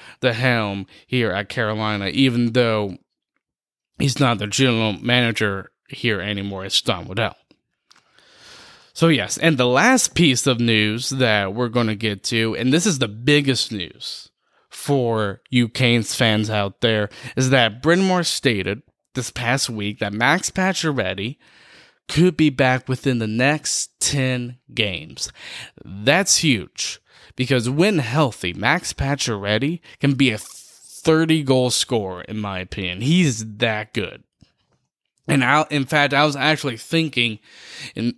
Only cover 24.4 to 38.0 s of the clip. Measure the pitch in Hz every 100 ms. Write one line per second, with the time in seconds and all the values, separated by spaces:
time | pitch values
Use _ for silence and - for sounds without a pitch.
24.4 | 120 123 _ 120 104 87 76 - - -
25.4 | - - - - - 98 107 165 196 -
26.4 | 160 117 82 - - - _ _ - -
27.4 | 127 131 117 139 196 190 113 139 143 -
28.4 | 90 - 110 165 - - 139 143 - 107
29.4 | 101 107 139 170 - - 139 131 135 107
30.4 | - - - - - - - 160 160 160
31.4 | 139 131 127 - - 120 95 90 - 107
32.4 | 104 95 92 - 92 90 123 175 165 110
33.4 | 110 104 117 107 107 - 90 - _ _
34.4 | _ _ _ _ _ _ _ _ - 147
35.4 | 123 143 - 147 131 156 143 139 151 139
36.4 | 139 156 143 113 - 165 160 127 117 107
37.4 | _ - - - - -